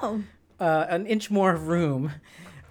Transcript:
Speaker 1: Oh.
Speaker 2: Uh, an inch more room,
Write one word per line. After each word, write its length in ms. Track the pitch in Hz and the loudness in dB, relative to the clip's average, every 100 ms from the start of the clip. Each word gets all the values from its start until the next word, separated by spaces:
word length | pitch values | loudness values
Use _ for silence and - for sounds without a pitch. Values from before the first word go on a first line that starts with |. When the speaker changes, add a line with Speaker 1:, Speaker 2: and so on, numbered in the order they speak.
Speaker 1:
Oh. 220 | 226 214 202 - _ _ | -6 -6 -8 -16 _ _
Speaker 2:
Uh, 260 | 175 156 170 | 0 2 0
an 160 | 175 208 | -2 0
inch 240 | 220 214 | -2 0
more 240 | 202 190 170 | 2 4 2
room, 560 | 156 170 160 131 135 - - - - - - | 0 2 2 0 -4 -6 -16 -20 -20 -20 -16